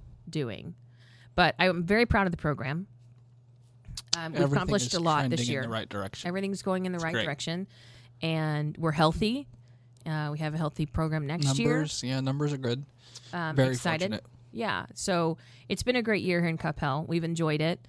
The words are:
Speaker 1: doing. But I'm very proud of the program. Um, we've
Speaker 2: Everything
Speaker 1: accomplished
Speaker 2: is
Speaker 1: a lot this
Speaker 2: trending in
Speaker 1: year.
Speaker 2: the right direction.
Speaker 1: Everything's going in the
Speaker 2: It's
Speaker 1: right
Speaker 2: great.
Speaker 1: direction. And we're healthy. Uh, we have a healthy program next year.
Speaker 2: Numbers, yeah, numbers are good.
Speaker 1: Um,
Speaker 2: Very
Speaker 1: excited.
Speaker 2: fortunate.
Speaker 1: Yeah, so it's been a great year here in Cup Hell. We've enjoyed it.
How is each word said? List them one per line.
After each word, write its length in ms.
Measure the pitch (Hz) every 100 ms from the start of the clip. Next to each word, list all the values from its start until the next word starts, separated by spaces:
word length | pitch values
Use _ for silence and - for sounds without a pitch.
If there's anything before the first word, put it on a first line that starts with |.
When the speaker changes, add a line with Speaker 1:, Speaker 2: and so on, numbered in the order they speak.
| - - -
Speaker 1:
doing. 460 | 156 127 101 - - - - - - - -
But 200 | 170 -
I'm 260 | 185 170 170
very 220 | 214 240
proud 200 | 220 190
of 40 |
the 80 | 170
program. 480 | 156 139 143 156 196 - - - - - - - - - - - - -
Um, 160 | 165
we've 100 | 156
Speaker 2:
Everything 140 | 139 143
Speaker 1:
accomplished 300 | - - 123
Speaker 2:
is 60 | 180
Speaker 1:
a 60 |
lot 300 | 165 151 135
this 80 | 123
Speaker 2:
trending 60 | 120
in 40 |
Speaker 1:
year. 100 | 139
Speaker 2:
the 60 | 120
right 200 | 110 -
direction. 400 | 101 98 - 175
Speaker 1:
Everything's 340 | 185 196 190
going 240 | - 185 185
in 60 |
the 40 | 180
Speaker 2:
It's 80 | 165
Speaker 1:
right 80 | 123
Speaker 2:
great. 100 | -
Speaker 1:
direction. 420 | 143 - 175 190 - - - - -
And 560 | 160 160 156 151 151 156
we're 140 | 165
healthy. 560 | 151 160 165 214 254 285 - - - - - -
Uh, 220 | 156 151
we 60 | 147
have 160 | 156 156
a 40 |
healthy 280 | 156 - 151
program 400 | - 160 156 143
next 320 | 165 139 135
year. 120 | 151 156
Speaker 2:
Numbers, 260 | 151 - 123
yeah, 160 | 131
numbers 320 | 131 135 147
are 60 | 143
good. 260 | 127 123 139 - - - -
Speaker 1:
Um, 240 | 175 165 139
Speaker 2:
Very 140 | 131
Speaker 1:
excited. 400 | 127 175 160 185
Speaker 2:
fortunate. 140 | 220 - - -
Speaker 1:
Yeah, 340 | - 220 98 - -
so 440 | - 180 165 160 - - -
it's 140 | 190
been 140 | - 247
a 60 |
great 200 | 226 208
year 180 | 180 175
here 80 | 170
in 80 | 160
Cup 200 | 165 147
Hell. 260 | 147 135 165
We've 160 | 170 165
enjoyed 360 | 165 160 151
it. 180 | 156 175